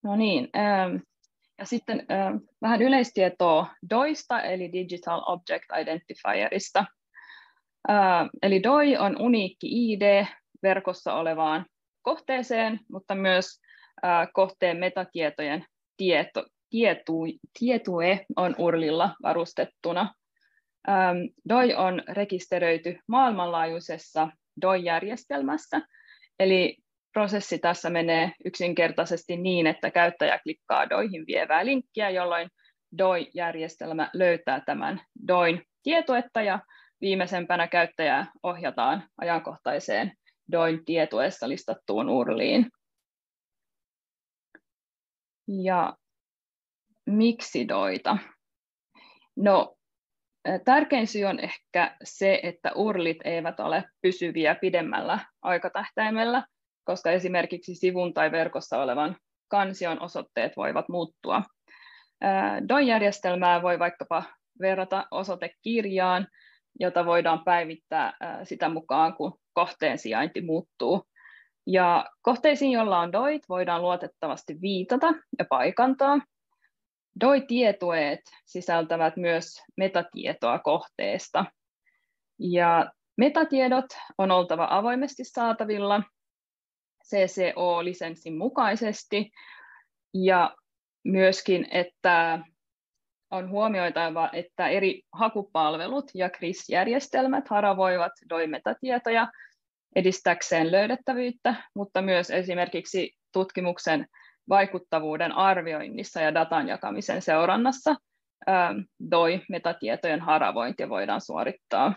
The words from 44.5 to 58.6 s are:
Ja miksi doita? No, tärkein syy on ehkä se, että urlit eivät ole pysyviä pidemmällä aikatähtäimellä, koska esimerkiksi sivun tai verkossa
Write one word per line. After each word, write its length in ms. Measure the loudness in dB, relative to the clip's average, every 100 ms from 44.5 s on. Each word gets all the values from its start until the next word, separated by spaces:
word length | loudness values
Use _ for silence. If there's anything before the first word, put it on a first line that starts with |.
| -20 _ _ _ _ _ _ _ _ -8
Ja 500 | -4 0 0 0 -4 _ _ _ _ _ _ _ _ _ _ -2
miksi 600 | 2 2 2 -6 -6 -2
doita? 500 | -2 -2 -2 -2 -2 -4 _ _ _ _ _ _ _ _ _ _ 0
No, 400 | 4 4 2 _ _ _ _ _ _ _ -4 -2 4
tärkein 420 | 4 4 0 0
syy 180 | -2 -2
on 140 | -4
ehkä 580 | -8 -12 _ -2 -2 -4
se, 360 | -20 -2 2 2
että 280 | 0 -6 -6 -2
urlit 420 | 0 0 -2 -2
eivät 360 | -4 -4 -4 -6
ole 240 | -2 -2 -4 _
pysyviä 540 | -2 0 -4 0 0 2
pidemmällä 640 | 0 -2 -2 -4 -2 -4 -6 _
aikatähtäimellä, 1040 | -4 -2 -2 -6 -8 -4 -2 -2 0 -2 -4 _ _ _
koska 280 | -6 -4 0
esimerkiksi 640 | 0 0 -2 -2 -6 -12 -2
sivun 380 | 0 0 -2
tai 180 | 0 0
verkossa 500 | 0 -2 -4